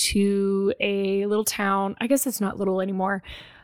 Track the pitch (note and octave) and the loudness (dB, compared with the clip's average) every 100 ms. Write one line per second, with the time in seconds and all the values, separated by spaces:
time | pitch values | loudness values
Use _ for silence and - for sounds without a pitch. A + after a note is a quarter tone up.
0 | - G3+ G3+ G3+ G3 G3 G3 - G#3 G3+ | 0 2 2 2 2 2 0 0 0 0
1 | G3 G3 G3+ G#3 G#3+ - G3+ G3 G3 - | 0 0 0 0 0 0 0 2 0 -2
2 | A#3+ C#4 C#4 - G3 - G3 F#3+ F#3+ F#3+ | 2 2 2 -2 -2 -2 0 0 0 0
3 | F#3+ G3 - - - - | 0 -2 -6 -16 -18 -20